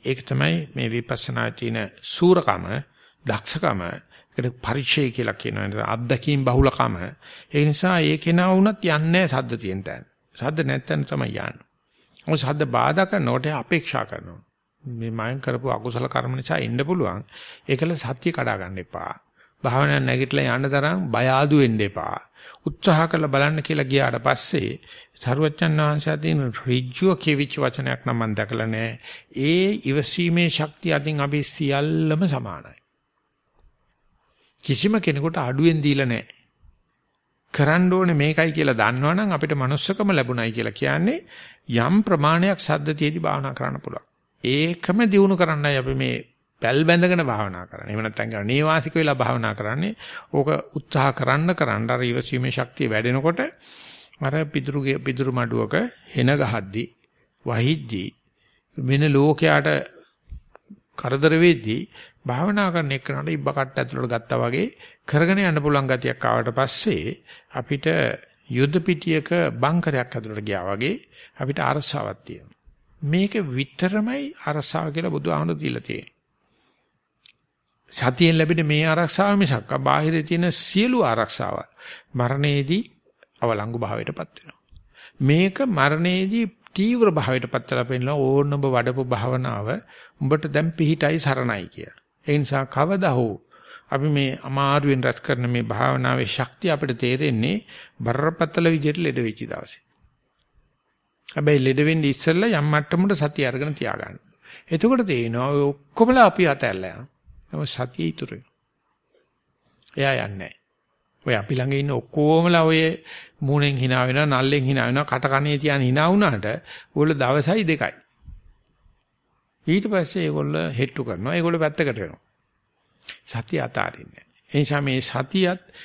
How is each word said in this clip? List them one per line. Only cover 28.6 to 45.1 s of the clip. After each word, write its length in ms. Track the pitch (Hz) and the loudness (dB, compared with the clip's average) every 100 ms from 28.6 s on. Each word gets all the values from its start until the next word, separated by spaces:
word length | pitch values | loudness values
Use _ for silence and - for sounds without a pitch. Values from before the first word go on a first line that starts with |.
| 113 | -2
නෑ. 220 | 110 113 117 - - - 127 | -2 -4 -8 -16 -20 -12 -2
ඒ 260 | 143 175 196 214 | 0 2 2 0
ඉවසීමේ 680 | - 139 135 - 170 170 170 | -2 0 0 0 2 2 2
ශක්තිය 460 | - 151 - 175 | 0 -2 -4 -2
අතින් 260 | 151 147 151 | -2 0 -2
අපි 200 | 143 147 | -2 -2
සියල්ලම 800 | 143 - 143 139 151 160 160 156 | -4 -4 -2 0 0 0 0 2
සමානයි. 520 | 185 135 104 82 - - _ _ _ _ _ _ _ _ _ _ _ _ _ _ _ _ _ _ | 0 0 -4 -10 -16 -20 _ _ _ _ _ _ _ _ _ _ _ _ _ _ _ _ _ _
කිසිම 340 | - 131 202 220 | -2 0 2 2
කෙනෙකුට 380 | 175 143 160 160 | 0 0 -2 -2
අඩුවෙන් 440 | 127 135 165 160 | -2 2 4 4
දීලා 260 | 147 139 131 | 2 2 2
නෑ. 160 | 113 - - _ _ - _ _ _ _ _ _ _ _ | -2 -6 -18 _ _ -20 _ _ _ _ _ _ _ _
කරන්න 380 | - 147 165 180 | 0 2 4 4
ඕනේ 240 | 185 180 156 | 4 2 2
මේකයි 360 | 147 156 160 | 2 2 0
කියලා 260 | 156 143 113 | 2 0 2
දන්නවනම් 520 | 107 127 143 185 208 | 2 2 2 2 0
අපිට 220 | 156 151 | 0 -2
manussකම 560 | 143 131 143 - 196 202 | 0 0 0 0 0 2
ලැබුණයි 420 | 170 127 123 113 | 2 0 -2 -2
කියලා 260 | 110 110 107 | -2 -4 -2
කියන්නේ 460 | 135 147 190 330 - - - - - 117 | 0 2 0 -2 -8 -20 -20 -18 -2 0
යම් 180 | 123 202 | 4 4
ප්‍රමාණයක් 600 | 208 170 147 165 190 180 | 4 2 4 4 2 0
සද්ද 360 | - 151 147 151 | -2 -2 -2 -2
තියේදී 300 | 151 165 160 | -2 0 -2
භාවනා 280 | 143 135 | -2 -4
කරන්න 260 | 131 135 147 | -6 -6 -6
පුළුවන්. 260 | - - - _ _ _ | -10 -12 -14 _ _ _
ඒකම 540 | 120 139 160 170 - 196 | 0 2 0 -2 0 2
දිනු 300 | 233 | 4